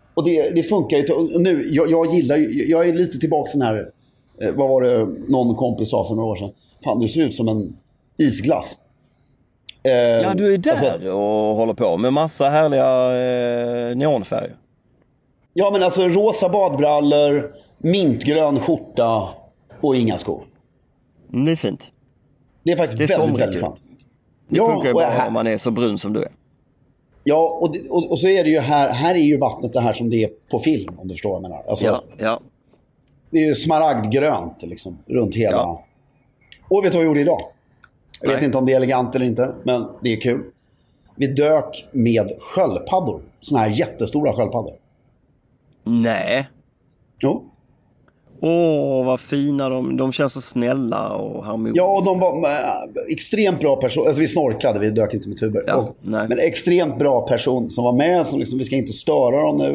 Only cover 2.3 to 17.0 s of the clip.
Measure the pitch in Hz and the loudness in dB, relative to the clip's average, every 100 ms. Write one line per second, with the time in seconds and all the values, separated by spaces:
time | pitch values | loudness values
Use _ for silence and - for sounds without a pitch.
2.3 | - - 139 131 165 175 165 180 131 156 | 2 0 0 0 2 2 2 -2 -2 -2
3.3 | 156 - 143 120 110 - - _ _ _ | -2 -2 -2 0 -2 -6 -14 _ _ _
4.3 | - 104 131 135 131 123 120 104 - - | -6 -4 0 2 2 4 2 0 -4 -2
5.3 | 131 120 110 123 113 110 117 95 110 113 | 2 2 0 -2 -2 -2 -2 -2 -4 -4
6.3 | 95 101 - _ _ 139 113 110 160 143 | -6 -8 -14 _ _ -4 -2 0 0 -2
7.3 | - 113 110 95 - _ _ _ - 147 | 0 -2 -2 -6 -12 _ _ _ -2 0
8.3 | 90 117 131 - - _ _ _ _ _ | 0 -2 -2 -4 -16 _ _ _ _ _
9.3 | _ _ _ - - 135 123 120 117 113 | _ _ _ -20 -4 0 2 4 2 0
10.3 | 185 202 196 240 302 135 85 92 95 104 | 2 2 2 2 2 0 -2 -4 -2 0
11.3 | 107 107 107 113 104 107 85 123 143 160 | 0 0 0 0 0 0 0 0 0 0
12.3 | - 139 151 156 135 131 127 127 123 127 | 0 0 2 2 2 2 2 2 0 -2
13.3 | 123 120 120 120 120 120 123 151 131 95 | -2 -2 -2 -4 -4 -4 -2 0 0 -2
14.3 | 110 - - _ _ _ _ _ _ _ | -6 -8 -12 _ _ _ _ _ _ _
15.3 | _ _ 170 202 202 180 185 180 175 214 | _ _ 0 2 2 2 2 2 4 2
16.3 | - 180 202 190 139 147 147 | 2 0 2 0 2 2 2